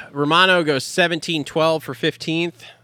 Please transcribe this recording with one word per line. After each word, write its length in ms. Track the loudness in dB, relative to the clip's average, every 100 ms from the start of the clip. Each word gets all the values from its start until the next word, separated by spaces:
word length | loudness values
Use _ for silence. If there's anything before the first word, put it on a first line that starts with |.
| -8
Romano 520 | -4 2 4 4 4
goes 200 | 2 0
seventeen 600 | -2 0 0 0 -4 -4 -2
twelve 380 | 0 0 0
for 100 | -4
fifteenth. 720 | -4 -4 -4 -4 -2 -2 -6 -20 -20